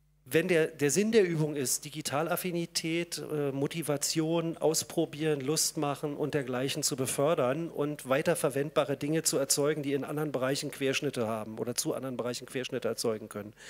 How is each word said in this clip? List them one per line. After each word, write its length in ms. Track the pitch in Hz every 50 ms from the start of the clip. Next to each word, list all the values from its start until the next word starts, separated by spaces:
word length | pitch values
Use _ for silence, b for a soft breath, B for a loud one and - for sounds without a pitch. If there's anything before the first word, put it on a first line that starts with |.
| _ _ _ _ _
Wenn 220 | 127 147 160 170
der, 200 | 185 175 156 160
der 220 | - - - 143 143
Sinn 220 | 139 180 208 220
der 140 | 226 220 190
Übung 320 | 175 170 151 156 147 147
ist, 260 | 143 127 120 - - -
Digitalaffinität, 1300 | 147 - 156 - - 131 143 165 160 175 - - 185 175 170 170 - - - - 160 165 170 170 170 -
äh, 340 | 151 147 - 151 147 143 139
Motivation, 1040 | 135 139 143 156 - 170 143 135 147 143 - - - 165 156 160 170 170 165 165 160
Ausprobieren, 840 | - - 151 156 - - - - 170 160 156 147 143 160 156 151 143
Lust 340 | 127 139 160 156 - - -
machen 400 | 160 147 143 135 - - 147 143
und 180 | - 151 139 156
dergleichen 480 | 147 131 120 127 123 135 139 - 151
zu 140 | - - 147
befördern 720 | 127 127 113 - - 139 156 170 156 131 123 135 160 170 156
und 380 | - - 147 151 147 - -
weiterverwendbare 880 | 127 131 143 165 180 160 - - 143 123 135 113 156 - 160 143 - 143
Dinge 280 | 135 147 143 160 160 -
zu 140 | - 165
erzeugen, 460 | 135 139 - - 151 139 151 156 156 135
die 80 | 143
in 140 | 139 135 -
anderen 260 | 160 151 151 156 147
Bereichen 400 | 135 127 127 131 143 139 156 139
Querschnitte 560 | - - 139 131 127 - 151 139 - 127 113
haben 320 | 107 113 110 107 110 110 110
oder 160 | 113 120 120
zu 180 | - - 156 151
anderen 220 | - 127 135 123
Bereichen 300 | 120 113 123 120 - 123
Querschnitte 420 | - - 127 123 - 131 120 -
erzeugen 400 | 104 92 - - 120 110 107 110
können, 240 | 104 - 104 101 104 - B B